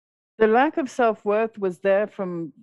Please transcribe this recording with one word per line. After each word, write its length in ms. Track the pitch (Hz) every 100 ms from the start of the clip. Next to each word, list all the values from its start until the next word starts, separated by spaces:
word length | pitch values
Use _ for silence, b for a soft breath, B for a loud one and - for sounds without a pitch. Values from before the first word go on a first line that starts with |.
| _ _ _ -
The 80 | 220
lack 320 | 226 294 320
of 100 | 262
self-worth 680 | - 233 214 208 208 226 220
was 220 | 190 175
there 260 | 196 196 208
from 460 | - 185 175 165 -